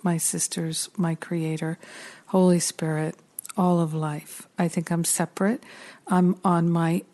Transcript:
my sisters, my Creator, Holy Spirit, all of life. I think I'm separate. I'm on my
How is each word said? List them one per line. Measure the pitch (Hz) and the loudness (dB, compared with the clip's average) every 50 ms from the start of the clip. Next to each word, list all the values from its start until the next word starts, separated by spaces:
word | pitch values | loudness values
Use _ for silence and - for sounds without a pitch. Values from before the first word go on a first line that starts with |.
| - | -2
my | 180 170 165 | 0 0 0
sisters, | - - - 165 - - - 175 165 160 156 - - - - - | 0 -2 -2 -2 -4 -4 -4 -4 -4 -4 -4 -6 -8 -8 -4 -2
my | 180 165 165 | -2 -2 -2
Creator, | 160 - - 175 170 160 160 156 156 165 160 170 - - - - - - - - - - | -4 -6 -6 -4 -4 -2 -2 -4 -4 -4 -6 -6 -8 -12 -20 -18 -18 -18 -18 -20 -20 -10
Holy | - - 190 185 180 180 175 | 0 2 4 6 6 6 4
Spirit, | - - - - 170 160 156 156 156 160 - _ _ _ _ - - - - | 2 -2 -4 -4 -4 -2 -2 -2 -2 -4 -6 _ _ _ _ -18 -16 -10 -2
all | - 185 180 180 170 | 0 2 4 4 4
of | 170 156 156 | 2 0 -2
life. | 160 156 151 147 147 - - - - - _ _ - | -2 -4 -4 -4 -6 -10 -12 -16 -18 -18 _ _ -2
I | 180 165 | -2 -2
think | - 175 160 - | 0 -2 -4 -2
I'm | 170 170 165 | -2 -2 0
separate. | - - - 170 - - - 190 202 233 294 - - - - - - - - - | 0 0 -2 -2 -2 -2 -2 0 0 0 -2 -6 -14 -20 -20 -20 -20 -20 -14 -4
I'm | - 185 180 180 175 185 - - | 0 2 4 4 4 4 2 2
on | 196 175 170 170 170 | 2 2 4 4 2
my | 170 170 165 165 165 185 - _ | 2 2 2 2 0 0 -2 _